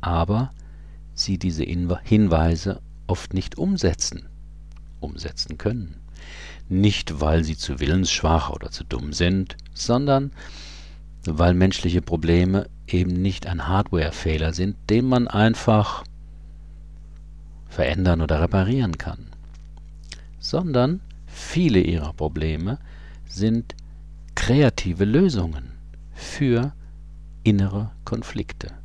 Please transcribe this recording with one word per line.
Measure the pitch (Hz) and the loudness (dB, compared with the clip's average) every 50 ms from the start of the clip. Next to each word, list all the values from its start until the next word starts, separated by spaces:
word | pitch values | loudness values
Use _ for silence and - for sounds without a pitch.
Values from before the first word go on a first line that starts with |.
aber | - 85 85 82 85 87 101 113 127 135 - - - - - - - - - - - - - | 0 0 2 2 4 4 2 2 2 -2 -4 -12 -16 -18 -18 -18 -18 -18 -18 -18 -18 -16 -6
sie | - - - 98 85 | -4 -2 0 0 0
diese | - 92 82 78 76 | 0 0 0 0 -2
Inwa-, | - - 87 87 87 90 85 - | -2 0 -2 0 0 0 -2 2
Hinweise | - 107 107 107 95 82 80 80 82 85 80 - 98 95 - - - - - - | 4 6 6 6 6 6 6 6 6 4 2 0 -2 -4 -4 -8 -16 -18 -18 -4
oft | - 92 - - - - | -4 -4 -4 -4 -4 -2
nicht | 95 - - - - | -2 -2 -2 -4 -2
umsetzen, | - 185 196 175 - 90 82 - - - - - - - - - - - - - - - - - - - - - | 0 0 0 2 2 2 2 2 -2 -6 -6 -8 -12 -14 -16 -16 -18 -18 -16 -18 -18 -18 -18 -18 -18 -18 -14 -10
umsetzen | - 73 73 76 78 - - - - - 78 78 | -10 -10 -8 -8 -10 -10 -6 -6 -6 -6 -6 -4
können. | - 156 123 123 101 80 76 - - - - - - - - - - - - - - - | -2 -2 -2 -2 -6 -8 -10 -14 -16 -18 -18 -18 -16 -16 -16 -16 -16 -16 -16 -16 -8 -2
Nicht, | 95 92 101 104 101 - - - 82 71 | 2 4 4 4 4 2 -4 -4 -4 0
weil | 76 76 78 82 80 | 2 4 4 4 4
sie | 78 78 | 2 -2
zu | - - - 73 64 | -4 -4 -6 -4 -2
willensschwach | - 67 80 92 92 90 - - - 80 80 82 - - | 0 2 4 4 2 2 0 0 2 4 4 4 2 0
oder | - - - - | -6 -6 -8 -10
zu | - - - | -10 -10 -8
dumm | - - 64 62 73 76 | -6 -6 -4 -4 -4 0
sind, | 76 85 87 95 95 92 - - - - - - | 2 2 4 4 2 0 -2 -6 -14 -16 -16 -12
sondern | - - - 120 127 143 143 139 135 139 139 - - - - - - - - - - - - - - - - - - - | -10 0 2 2 2 4 4 4 4 2 0 -6 -10 -16 -16 -14 -14 -14 -16 -16 -16 -16 -16 -16 -18 -18 -18 -18 -8 -4
weil | - 80 73 87 87 90 | -2 2 4 6 6 8
menschliche | 90 92 92 90 - - 87 85 90 - | 8 6 6 4 2 0 2 2 2 2
Probleme | - 85 82 78 85 85 87 90 92 95 98 101 - - - - | 2 -2 0 4 6 6 6 6 6 4 2 2 0 -8 -16 -10
eben | - - 90 90 90 87 90 | 0 2 2 2 2 2 2
nicht | 92 98 92 - - | 2 0 0 -2 -4
ein | - 90 82 - | -4 -4 -4 0
Hardware-Fehler | - 92 95 101 - - 87 78 73 - - - - 78 78 78 80 80 | 2 2 2 2 2 2 2 2 2 0 -2 0 0 0 2 2 0 2
sind, | 85 92 98 101 - - - | 2 0 0 -2 -4 0 4
den | 101 113 123 | 4 4 6
man | 131 127 123 120 117 | 6 4 4 4 2
einfach | - 101 107 113 113 - - - 113 107 104 - - - - - - - - - - - - - - - - - - - - - - - - - - - - - - - - - - - - - | 4 6 6 6 4 4 4 4 6 6 6 4 0 -6 -8 -12 -16 -16 -16 -16 -16 -18 -18 -18 -18 -18 -18 -18 -18 -18 -18 -18 -18 -18 -18 -18 -18 -18 -18 -18 -18 -18 -18 -18 -18 -18 -18 -12
verändern | - - 87 - 78 87 92 92 87 82 | -2 0 0 2 2 2 4 4 4 4
oder | 80 78 80 76 | 4 2 2 2
reparieren | 82 87 - 98 95 95 120 135 127 98 80 | 2 4 4 2 4 4 2 2 2 0 -2
kann, | - - 85 - - - - - - - - - - - - - - - - - - - - - - - - - - | -4 -6 -8 -8 -8 -12 -16 -16 -16 -16 -16 -16 -16 -18 -18 -18 -18 -18 -18 -18 -18 -16 -16 -16 -16 -16 -18 -18 -12
sondern | - - - 147 185 175 139 123 123 131 170 190 - - - - - | -8 -2 -2 0 0 2 4 4 4 4 2 -2 -4 -12 -16 -16 -16
viele | - - - - - - 160 180 165 113 92 | -16 -14 -14 -12 -2 0 4 4 6 6 6
ihrer | 85 78 87 82 76 76 78 | 6 6 2 0 -2 -4 -4
Probleme | - 78 78 80 78 78 80 78 76 82 95 127 147 - - - - - - - - - - | -2 -2 -2 0 0 0 0 0 0 -2 -2 -4 -4 -6 -14 -16 -16 -16 -16 -16 -16 -16 -12
sind | - 92 98 110 113 117 113 - - - - - - - - - - - - - - | -4 0 2 2 2 2 -2 -4 -10 -16 -16 -18 -18 -18 -16 -16 -16 -16 -16 -10 -4
kreative | - - - 151 139 151 120 - - - 95 85 85 98 | -2 2 4 6 6 6 6 4 2 -2 -2 2 2 2
Lösungen | 104 110 147 190 190 143 107 87 82 78 67 62 62 - - - - - - - - - | 4 6 6 6 6 4 2 0 0 -2 -6 -8 -10 -14 -16 -16 -16 -16 -16 -16 -16 -16
für | - - - - - 143 135 120 117 120 143 - - - - - - - - - - - - - - - | -14 -12 -12 -4 0 2 4 4 4 2 0 -4 -8 -16 -16 -16 -16 -16 -16 -16 -16 -16 -16 -16 -2 2
innere | 113 107 98 98 95 95 101 107 107 - - - | 4 6 6 4 2 2 -2 -4 -4 -6 -10 -6
Konflikte. | - - 110 113 - - 113 - - - - - - - - - | -4 -4 -4 -4 -6 -6 -6 -6 -6 -8 -10 -10 -12 -12 -14 -18